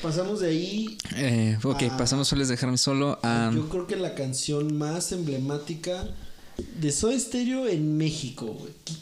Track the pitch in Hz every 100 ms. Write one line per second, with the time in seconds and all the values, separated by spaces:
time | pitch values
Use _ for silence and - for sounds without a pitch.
0 | 165 156 185 208 175 160 180 208 220 220
1 | - - 135 117 110 110 135 139 127 127
2 | 120 135 135 143 131 123 127 127 - 135
3 | 143 - 117 117 113 117 156 180 180 190
4 | 170 143 131 131 - 147 151 151 151 170
5 | 165 185 160 131 135 147 147 160 180 180
6 | 208 - - - - - - - 151 139
7 | 220 262 - 247 247 262 254 165 156 151
8 | 156 151 123 - 113 - - - - 160